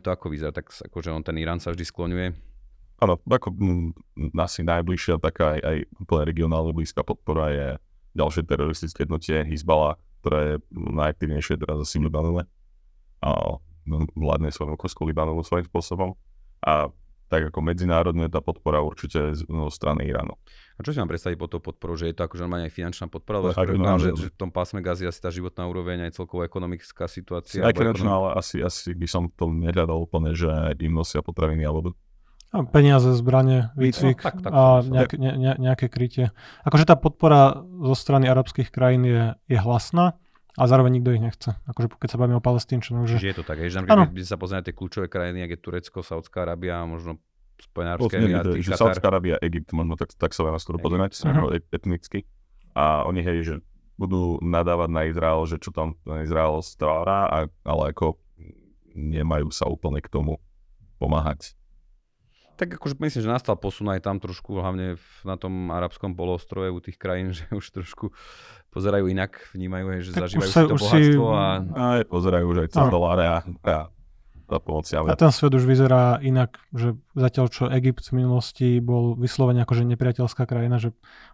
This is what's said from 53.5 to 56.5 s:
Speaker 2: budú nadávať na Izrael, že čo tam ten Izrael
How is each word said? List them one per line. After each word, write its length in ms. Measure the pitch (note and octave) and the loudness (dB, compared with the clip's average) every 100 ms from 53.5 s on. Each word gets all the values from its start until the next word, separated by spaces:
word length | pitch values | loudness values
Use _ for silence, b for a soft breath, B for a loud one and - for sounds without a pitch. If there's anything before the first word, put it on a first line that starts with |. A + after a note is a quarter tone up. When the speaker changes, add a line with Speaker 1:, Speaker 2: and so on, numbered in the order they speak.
| D2 - - _ | -8 -12 -20 _
Speaker 2:
budú 440 | - F#2+ F#2 F2 E2 | -8 -4 -2 -2 -2
nadávať 500 | F2 E2+ E2+ E2+ E2 | 0 0 2 0 0
na 120 | D#2+ D#2+ | 0 -2
Izrael, 360 | D#2+ D#2+ D#2+ | 0 0 0
že 140 | D#2+ E2 | -2 -6
čo 120 | - | -8
tam 240 | D#2+ D#2+ D#2 | -6 -6 -8
ten 220 | - D#2 | -10 -8
Izrael 360 | D#2 E2 D#2+ | -2 0 2